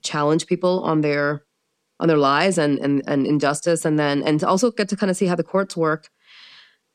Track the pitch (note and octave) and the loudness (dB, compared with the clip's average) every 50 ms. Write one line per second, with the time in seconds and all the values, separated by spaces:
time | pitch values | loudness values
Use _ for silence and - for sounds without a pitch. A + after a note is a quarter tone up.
0 | - - - D3+ D3 D3 D#3 E3 - - F#3 F3 - F3+ F#3 F#3 - - D#3+ D#3 | -10 -6 -4 -2 0 2 2 0 0 -2 -2 -2 0 0 0 0 0 0 0 0
1 | D3+ D3 C#3+ C#3+ C#3+ C#3+ D3+ D3 - _ _ _ _ _ _ _ _ _ _ - | 2 0 0 0 0 -2 -2 -4 -8 _ _ _ _ _ _ _ _ _ _ -2
2 | - E3 D#3+ D3+ C#3+ C3+ C#3 D3 F3 G3 F#3 E3+ D3+ D3 C#3+ C3 - C#3 C#3+ C#3 | 0 2 4 4 4 4 4 2 2 2 2 0 0 0 0 0 0 0 0 0
3 | C3+ - C#3+ C#3 C3 - D3+ D3 D3 C#3 D3 D3 - F3 E3+ E3 - E3 D3+ D3+ | 0 -2 -2 -2 0 0 0 0 0 0 -2 -2 -2 -2 -2 0 0 0 0 0
4 | D3+ C#3+ C#3+ C#3+ - D#3 D3+ D3+ D#3 D3 F#3 F#3+ B3 A#3+ A3+ - G3+ G3 G3+ F#3 | 0 0 0 0 0 0 0 0 2 0 2 2 2 0 0 -2 -4 -4 -4 -2
5 | G#3+ F#3+ F3+ - G3+ F3+ F3+ E3+ E3 - - F#3+ G3 F#3+ - F3 D#3+ D#3 D#3 D#3 | -2 -2 -2 0 0 -2 0 -2 -4 -2 -2 -2 -2 -4 -4 -2 -2 -2 -2 -2
6 | - - _ _ _ _ - - - - - - - _ _ _ _ _ | -6 -12 _ _ _ _ -20 -20 -20 -20 -20 -20 -20 _ _ _ _ _